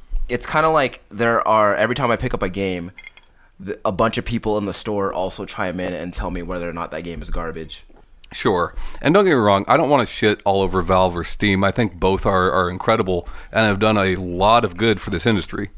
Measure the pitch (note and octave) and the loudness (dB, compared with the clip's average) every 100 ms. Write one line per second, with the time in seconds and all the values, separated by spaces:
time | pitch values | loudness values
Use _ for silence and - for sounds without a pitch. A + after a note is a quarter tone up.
0 | - - - A#2+ - D#3 D#3+ D#3 C3 - | -6 -2 -2 -4 -2 0 2 2 0 -4
1 | - G#2 A#2 A#2 - A2 G#2 G2+ A2 B2 | -12 -2 0 2 2 4 4 2 0 0
2 | B2+ A2 B2+ A2+ G2 F#2 G2 F2+ F2 - | 0 0 -2 -2 -4 -2 -4 -4 -8 -14
3 | - - _ _ _ - F#2+ - G#2+ F#2 | -20 -20 _ _ _ -16 -12 -6 -4 0
4 | A2+ A#2+ - A#2 A2 G#2 G2+ - A#2 G2+ | 0 -2 -4 -4 -2 -2 -2 -6 -6 -4
5 | G2 - F#2+ - F#2+ - F#2 F2+ F2+ E2+ | -2 -2 -6 -6 -10 -6 -6 -4 -6 -6
6 | F2 - F#2 F2+ E2+ F2+ E2+ E2 E2+ D#2+ | -8 -8 -6 -6 -8 -8 -8 -8 -8 -10
7 | F2 E2 E2+ E2+ E2 E2 D#2+ - - - | -10 -10 -6 -6 -6 -8 -12 -16 -20 -20
8 | _ - - - B2+ F2+ E2 - - - | _ -20 -18 -4 0 0 -2 -4 -8 -4
9 | C#3 F#3 F#3+ C#3 G#2 G2 G2+ C#3 C#3 C#3+ | 2 4 4 4 4 4 4 2 4 2
10 | - - G#2+ G#2 - G2 F#2+ F#2 F2 F#2 | 0 0 2 2 2 2 2 0 2 4
11 | F#2 E2+ - - G#2 G2 G2 A2 A2 E2+ | 4 0 -6 -2 0 2 2 0 -2 0
12 | F#2 F#2+ A2 F#2+ F#2 F2+ F2+ F#2 - A2+ | 0 2 2 2 2 2 0 -2 0 2
13 | F#2+ F2+ - - - G#2+ A2 G2 G#2+ G#2+ | 2 -2 -4 -12 -4 0 2 2 2 4
14 | F#2+ F2+ F2+ F2 G2+ A#2 A2 F2 A2+ G2+ | 2 0 -4 2 4 4 2 0 0 0
15 | - F2 A#2 G#2 - - G2+ | -2 -2 0 0 -2 -6 -8